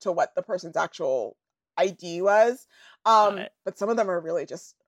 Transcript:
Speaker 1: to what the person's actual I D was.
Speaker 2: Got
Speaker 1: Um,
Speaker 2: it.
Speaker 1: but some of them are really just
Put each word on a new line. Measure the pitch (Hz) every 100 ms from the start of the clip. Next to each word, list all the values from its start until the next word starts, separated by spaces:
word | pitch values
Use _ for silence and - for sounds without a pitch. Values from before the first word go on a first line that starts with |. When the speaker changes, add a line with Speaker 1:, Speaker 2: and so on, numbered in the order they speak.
Speaker 1:
to | 190
what | 170 139 -
the |
person's | - 185 165 160
actual | 165 - 143 131 104 - _ _ _ -
I | 185
D | 175 180 170
was. | 196 208 233 254 - _ - _ 214
Speaker 2:
Got | 220 208
Speaker 1:
Um, | 202
Speaker 2:
it. | - - -
Speaker 1:
but | -
some | 202
of | 233
them | 202
are | 175
really | 160 165 143
just | - - _